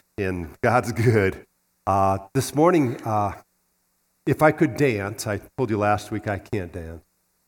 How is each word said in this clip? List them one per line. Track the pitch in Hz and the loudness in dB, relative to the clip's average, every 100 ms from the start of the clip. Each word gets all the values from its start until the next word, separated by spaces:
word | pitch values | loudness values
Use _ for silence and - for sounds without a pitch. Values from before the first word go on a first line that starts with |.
| _ - | _ -6
and | 95 90 78 - | -4 -4 -8 -4
God's | 120 123 120 | 0 2 0
good. | - 117 113 95 - - _ _ _ - | 0 4 4 2 0 -12 _ _ _ -2
Uh, | 98 95 95 - | 2 2 0 -4
this | 135 127 139 | -4 -2 2
morning, | 170 175 123 - | 4 4 2 -2
uh, | 113 107 101 - - _ _ _ _ _ _ _ - | -4 -2 -2 -6 -18 _ _ _ _ _ _ _ -4
if | - | 2
I | 156 | 2
could | 156 151 110 | 4 0 2
dance, | 143 104 98 - 113 | 0 0 -4 -6 -6
I | 101 - - | -6 -6 -6
told | 117 | -2
you | 107 | 0
last | 104 104 - | 2 0 -2
week | 107 110 | -6 -4
I | 95 | -6
can't | - 104 87 | -6 -8 -6
dance, | 87 82 82 - _ _ _ | -10 -12 -16 -20 _ _ _